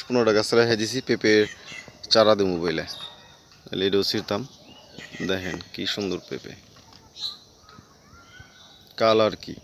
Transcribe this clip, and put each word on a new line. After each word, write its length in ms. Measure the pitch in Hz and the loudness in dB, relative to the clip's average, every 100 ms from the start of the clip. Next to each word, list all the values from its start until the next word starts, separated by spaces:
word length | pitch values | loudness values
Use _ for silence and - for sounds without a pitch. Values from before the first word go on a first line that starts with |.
পনেরোটা 280 | - 123 110 | 0 2 4
গাছ 220 | 104 107 | 4 4
রেখে 220 | 117 117 113 | 4 4 2
দিছি 240 | 107 120 | -2 -4
পেঁপের 460 | - 117 110 107 104 - - - - - - | -4 0 4 4 2 -4 -16 -18 -18 -14 0
চারা 240 | 113 107 | 4 6
দেবো 220 | 107 98 90 | 4 2 0
বইলে, 220 | 87 80 78 - - - - - _ - | -2 -4 -6 -12 -16 -18 -20 -20 _ -20
তাহলে 220 | - 95 95 | -12 -4 0
এটাও 160 | 98 | 0
ছিঁড়তাম। 440 | 98 107 92 101 135 - - - - - - - 92 | 0 -4 -4 -6 -6 -16 -20 -20 -20 -20 -18 -10 -4
দেখেন 280 | 95 92 87 - | -4 -4 -10 -10
কি 140 | - 98 | -10 -6
সুন্দর 320 | - 98 90 - | -6 -6 -6 -10
পেঁপে, 240 | 64 - - - - - - - - - - - _ 1077 1077 - _ 1077 1077 - - - - - - - - | -14 -14 -20 -20 -20 -20 -20 -20 -14 -14 -14 -20 _ _ -20 -20 _ _ -20 -20 -20 -20 -20 -20 -20 -14 0
কালার 380 | 110 110 107 87 | 4 4 2 0
কি 180 | - - | -14 -16